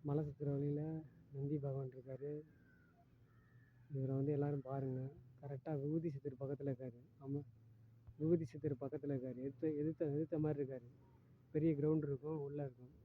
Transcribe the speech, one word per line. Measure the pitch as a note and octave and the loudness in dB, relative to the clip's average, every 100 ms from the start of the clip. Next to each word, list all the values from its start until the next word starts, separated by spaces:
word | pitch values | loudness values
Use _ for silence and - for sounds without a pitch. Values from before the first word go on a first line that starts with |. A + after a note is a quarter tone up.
மலை | D3 D3 | 2 2
சுத்துற | D3 - C#3+ | 2 -2 0
வழியில | C#3 C#3+ C#3+ D#3 D#3+ - - - | 2 2 0 0 -4 -8 -18 -12
நந்தி | C3+ C#3 D3+ | -6 -2 0
பகவான் | C#3 C3+ C3 | 0 -2 -4
இருக்காரு. | B2+ B2+ C3 C#3+ D3+ D#3 - - - - - - - - - - - - - - | -8 -10 -8 -6 -6 -10 -20 -20 -20 -20 -20 -20 -20 -20 -20 -20 -20 -20 -20 -6
இவரை | C#3 C3 | -2 2
வந்து | C3+ C#3 | 2 2
எல்லாரும் | C#3+ C#3+ C#3+ C3 | 2 2 0 -2
பாருங்க. | C#3 C3+ B2+ C3+ - - - | -2 -2 -2 -6 -10 -20 -14
கரெக்டா | C#3 C3+ - D3 | -10 -8 -2 -2
விபூதி | C#3+ D#3+ E3 | 0 0 0
சித்தர் | C3+ C#3+ B2+ | -4 -6 -4
பக்கத்துல | C3+ C#3+ C#3 | -4 -2 -2
இருக்காரு. | B2+ C3 A#2 - - | -2 -6 -10 -20 -14
ஆமா, | C#3 C#3+ - - - - - - - - | -4 -4 -4 -16 -20 -20 -20 -20 -20 -2
விபூதி | D#3 E3+ | 4 4
சித்தர் | D#3+ D3+ D3+ C3+ | 2 -2 -2 -2
பக்கத்துல | C#3 D3 C#3+ | -4 -4 0
இருக்காரு. | C3+ B2+ B2 | 0 -2 -4
எதிர்த்த, | C#3 C#3 D#3 D3 | -6 0 0 2
எதிர்த்த, | D3+ D#3+ D#3 | 0 2 2
எதிர்த்த | C#3+ D#3+ D#3+ | 2 2 2
மாதிரி | D3+ C#3+ | 2 2
இருக்காரு. | C3+ C3 A#2+ - - - - - - | -2 -4 -10 -20 -20 -20 -20 -20 -2
பெரிய | D3+ E3 | 4 4
கிரவுண்ட் | C#3+ D3+ D#3 D3 | 6 6 6 4
இருக்கும், | C3+ D3 D#3 | 0 -2 -2
உள்ள | C#3+ C#3+ | -2 -2
இருக்கும். | C#3+ A#2+ B2+ - | -4 -6 -20 -20